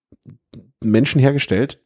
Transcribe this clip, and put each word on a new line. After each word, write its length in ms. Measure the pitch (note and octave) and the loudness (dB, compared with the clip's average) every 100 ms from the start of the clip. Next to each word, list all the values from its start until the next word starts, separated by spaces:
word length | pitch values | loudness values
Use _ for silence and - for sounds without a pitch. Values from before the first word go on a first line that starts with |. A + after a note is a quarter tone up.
| _ _ - - _ - - - | _ _ -20 -20 _ -20 -20 -8
Menschen 400 | A2 A2 D3 D3 | 0 0 2 2
hergestellt, 600 | C3+ C#3+ - G2 C#3 - | 2 0 -2 -2 -4 -8